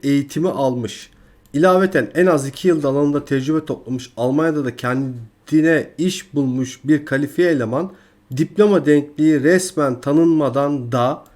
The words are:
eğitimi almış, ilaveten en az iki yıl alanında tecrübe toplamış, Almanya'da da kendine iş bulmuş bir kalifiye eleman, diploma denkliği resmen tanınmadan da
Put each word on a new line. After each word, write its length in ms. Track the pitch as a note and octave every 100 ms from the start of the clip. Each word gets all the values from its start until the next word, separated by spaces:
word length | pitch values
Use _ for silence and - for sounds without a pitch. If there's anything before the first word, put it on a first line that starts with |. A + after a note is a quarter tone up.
eğitimi 460 | C#3 C#3+ C#3 D3+ F3+
almış, 640 | C3 C3+ B2 A2+ - - _ _ _ _
ilaveten 580 | C#3+ F3+ F#3 F#3+ D#3+ - D#3+
en 100 | F#3
az 220 | D#3 C3+
iki 200 | - F#3
yıl 160 | E3
alanında 420 | C#3+ C3+ D3 C#3+ C#3+
tecrübe 400 | C#3 C3 D#3 D#3
toplamış, 480 | C3+ - B2 - -
Almanya'da 480 | B2 C#3 D#3+ D3+ B2+
da 100 | A#2+
kendine 1120 | B2 C3 C3+ A#2+ A2+ _ - D#3 D#3 D#3+ - -
iş 360 | F3+ - -
bulmuş 460 | D3 C3+ B2+ B2+ -
bir 220 | C3 D3+ D3
kalifiye 440 | C3+ C#3+ D#3+ F3
eleman, 440 | D3+ A2+ B2+ F#3+ - _ _ - B2+
diploma 480 | D#3+ - G#3 F#3+ D3
denkliği 580 | D3 D3 - D#3 D3+
resmen 580 | C#3 F#3 F3+ - C#3+ A#2+
tanınmadan 880 | C#3 D3+ E3+ D#3+ C#3+ B2 C#3+ C#3+ A#2+
da 340 | B2 B2 D#3+ -